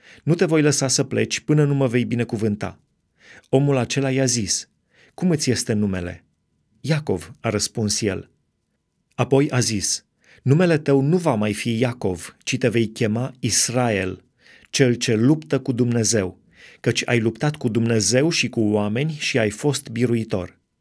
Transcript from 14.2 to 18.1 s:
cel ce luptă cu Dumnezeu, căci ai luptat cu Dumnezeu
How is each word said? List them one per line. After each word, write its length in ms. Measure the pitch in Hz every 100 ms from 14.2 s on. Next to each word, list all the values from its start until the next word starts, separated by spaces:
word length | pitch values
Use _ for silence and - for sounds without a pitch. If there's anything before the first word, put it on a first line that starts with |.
| _ _ _ - _
cel 240 | - 127
ce 200 | 120 -
luptă 440 | 110 123 156 - 135
cu 120 | 131
Dumnezeu, 680 | 120 120 117 104 110 92 - _ _ - -
căci 220 | 123 113 -
ai 140 | 120
luptat 360 | 113 117 151 147
cu 120 | 123
Dumnezeu 640 | 110 117 113 104